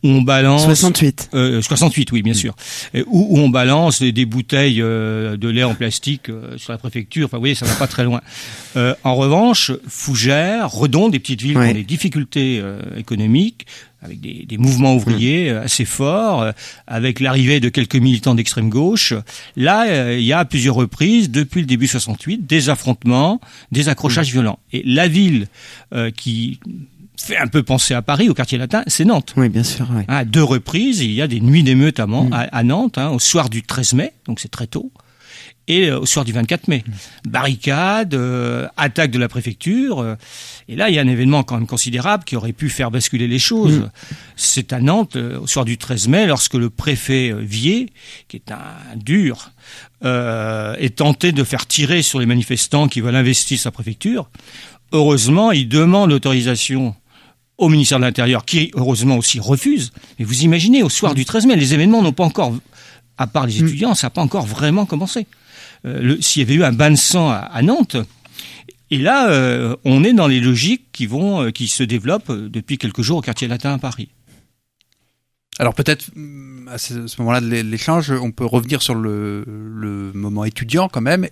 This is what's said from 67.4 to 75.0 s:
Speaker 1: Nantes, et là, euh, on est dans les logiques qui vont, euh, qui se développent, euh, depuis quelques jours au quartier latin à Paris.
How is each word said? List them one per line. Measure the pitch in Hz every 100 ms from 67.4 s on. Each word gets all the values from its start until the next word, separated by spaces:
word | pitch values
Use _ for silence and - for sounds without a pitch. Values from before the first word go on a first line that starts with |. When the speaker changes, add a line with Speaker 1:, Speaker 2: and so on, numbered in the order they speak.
| - -
Speaker 1:
Nantes, | 143 285 247 131 110 _ _ - - - - - _
et | 147
là, | 147 269 240
euh, | 143 127 123 120 123
on | 135 135
est | 185
dans | 240 156
les | 127
logiques | 120 120 143 247 _
qui | - 117
vont, | 127 190 196
euh, | 120
qui | 113 120
se | -
développent, | 123 117 104 202 -
euh, | 110 107
depuis | 113 - 135
quelques | 117 98
jours | 113 165
au |
quartier | - - 123
latin | 120 139
à | 139
Paris. | 131 123 107 _ _ _ _ _ _ _ _ _